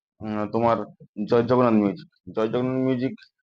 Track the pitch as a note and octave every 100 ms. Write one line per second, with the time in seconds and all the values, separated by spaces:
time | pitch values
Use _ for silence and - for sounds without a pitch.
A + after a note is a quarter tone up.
0 | _ _ G#2+ G#2+ G#2 A2+ A#2 A2 G#2 -
1 | - - G2 A#2+ A#2 B2 B2 A2 G2+ E2+
2 | - _ - F2+ A2 A#2+ B2+ C3 C3 B2+
3 | B2+ - - _ _